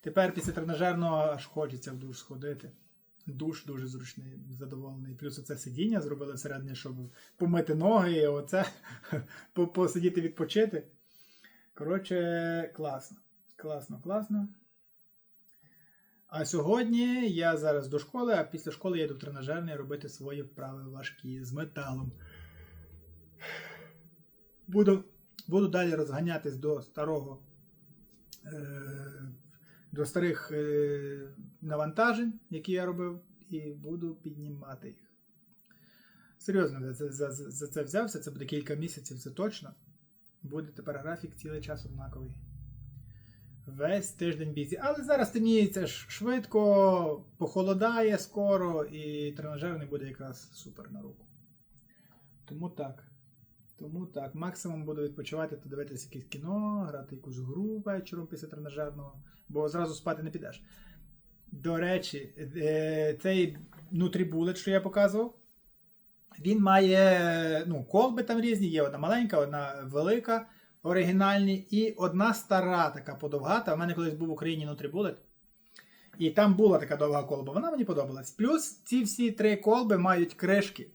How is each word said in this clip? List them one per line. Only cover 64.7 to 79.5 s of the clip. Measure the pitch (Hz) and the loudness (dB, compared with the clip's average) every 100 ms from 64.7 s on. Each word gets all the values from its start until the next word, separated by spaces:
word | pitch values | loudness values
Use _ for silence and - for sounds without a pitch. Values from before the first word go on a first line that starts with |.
я | 190 | 2
показував, | 190 202 202 202 233 - _ _ _ _ _ _ _ _ _ - | 2 4 4 4 -2 -4 _ _ _ _ _ _ _ _ _ -4
він | 156 214 | 2 6
має, | 196 190 190 190 190 180 170 165 165 156 165 | 8 10 10 10 10 8 6 2 2 2 0
ну, | 160 | -2
колби | 127 190 254 240 | 2 6 6 4
там | - 233 | 0 2
різні, | 233 214 190 | 2 2 2
є | 160 | 2
одна | 143 143 | 2 0
маленька, | 156 226 233 175 | 0 2 4 2
одна | 143 147 143 139 | 2 0 -4 -6
велика, | 131 139 160 233 233 226 226 _ _ _ | -4 0 2 2 2 0 -2 _ _ _
оригінальні, | 165 180 175 190 196 202 196 190 190 | 0 2 4 6 6 6 4 2 0
і | 208 220 | 2 2
одна | 214 180 175 220 | 2 0 4 2
стара | 220 - 190 180 180 156 | 2 2 4 4 4 2
така | 147 135 | 0 -10
подовгата. | 135 151 143 139 214 226 | -6 -4 -2 2 2 2
У | 160 | 0
мене | 170 | 0
колись | 170 165 | 0 -2
був | 151 165 | -2 -4
в | |
Україні | 156 160 160 151 | -2 -2 -2 -4
Nutribullet, | 147 143 160 202 - _ _ _ _ _ - - _ _ - | -6 -6 -2 -2 -4 _ _ _ _ _ -20 -20 _ _ 0
і | 165 | 2
там | 160 208 | 6 8
була | 185 214 170 | 10 10 8
така | 151 147 | 4 2
довга | 147 143 | 2 2
колба, | 139 139 135 | 0 -2 -2
вона | 151 330 | -2 -2
мені | 311 | 0
подобалась. | 214 156 131 131 131 | 0 0 -2 -4 -12
Плюс | - 226 311 - - | 0 2 4 0 -10
ці | - 247 | 0 2
всі | 214 - 240 | 2 2 0
три | 220 214 | 4 4